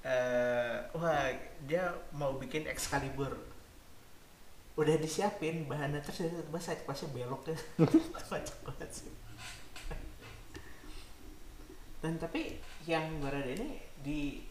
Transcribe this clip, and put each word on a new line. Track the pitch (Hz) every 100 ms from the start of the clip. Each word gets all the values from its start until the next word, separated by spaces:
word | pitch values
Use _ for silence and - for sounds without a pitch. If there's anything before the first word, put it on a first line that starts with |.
eh, | 135 127 123 123 123 120 120 113 -
wah, | 165 165 147 131 123 - -
dia | 139 170 180 - -
mau | 147 139 135
bikin | 127 156 147
Excalibur. | 127 - 139 135 131 135 - - - - - - - - - - - - - -
Udah | - 151 156
disiapin | 160 - 202 - 156 165 143
bahannya, | 151 143 147
terus | - - 165
tiba-tiba | 170 151 165
side | 185 160
quest-nya | - - 160
belok | 127 123 135 -
ya. | 160 - -
<laughs> | 160 320 - - -
Kocak | 185 - - -
banget | - 165
sih. | - - - - - - - - - - - - - - - - - - - - - - - - - - - - - - -
Dan | 160 165
tapi | 220 302 277 - - -
yang | 156 160 160 156
gue | 139
rada | 143 131
ini | 156 262 - - -
di | 139 151 143 123 -